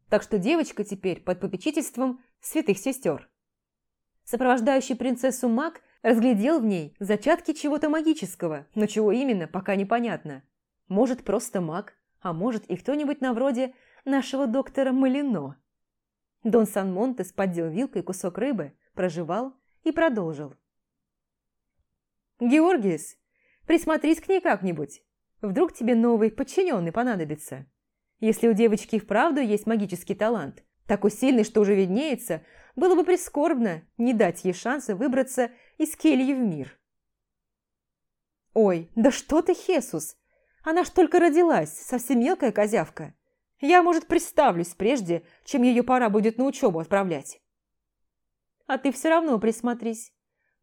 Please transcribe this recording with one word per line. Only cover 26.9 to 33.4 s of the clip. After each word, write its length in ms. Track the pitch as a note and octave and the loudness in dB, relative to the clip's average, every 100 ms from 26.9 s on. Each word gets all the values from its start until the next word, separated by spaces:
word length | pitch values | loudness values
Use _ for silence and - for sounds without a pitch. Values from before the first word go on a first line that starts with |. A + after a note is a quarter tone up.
понадобится. 720 | G#3+ B3 G3 D3+ D3+ - C3 C3+ _ _ _ _ - | -2 -2 -2 -6 -8 -12 -16 -16 _ _ _ _ -4
Если 280 | A3 G#3+ A#3 | 0 2 2
у 60 | |
девочки 420 | G#3 A#3 G#3 - G#3+ | 4 4 2 -2 -6
и 40 | |
вправду 420 | - G#3 E4 C#4+ | -2 0 2 0
есть 240 | A#3 G#3 G#3 | 0 -2 0
магический 500 | A3+ G3+ F3 - F#3 | -2 -2 -6 -8 -2
талант, 480 | G#3+ A3+ C#3 - _ _ - | -2 -2 -6 -14 _ _ -4
такой 240 | G3+ G3+ | 0 0
сильный, 320 | G#3 C4 B3 | 2 2 4
что 160 | G#3+ G#3+ | 4 2
уже 160 | G3+ G3+ | 4 4
виднеется, 680 | F#3 G3+ D#4 B3 - D#3 - - - - | 2 0 -2 -4 -6 -8 -8 -20 -14 0
было 180 | F4+ F4+ | 2 4
бы 80 | |
прискорбно 800 | F4 F#4 - D4 | 4 0 0 -2